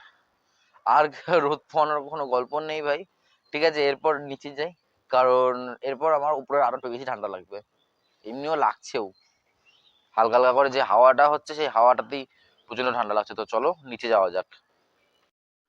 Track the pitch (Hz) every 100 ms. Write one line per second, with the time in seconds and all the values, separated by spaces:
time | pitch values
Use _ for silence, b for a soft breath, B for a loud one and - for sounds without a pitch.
0 | b b _ _ _ b b b - 135
1 | 151 - - 170 143 151 - 151 151 151
2 | 139 156 139 123 127 147 156 156 147 147
3 | 196 _ _ _ _ 147 160 151 143 139
4 | 156 143 143 139 143 139 160 175 _ _
5 | _ 127 127 127 127 123 127 117 131 131
6 | 156 151 147 139 135 139 123 127 127 120
7 | 131 113 101 92 90 101 - _ _ _
8 | _ _ 107 127 147 156 117 - - 131
9 | 98 - _ _ _ _ _ _ _ _
10 | _ - 113 120 127 127 139 131 101 104
11 | 127 131 147 147 - 151 147 113 123 123
12 | 113 139 131 b b _ _ 113 127 120
13 | 107 107 104 107 107 113 143 175 135 117
14 | 120 107 95 90 - - _ _ _ _
15 | _ _ _ _ _ _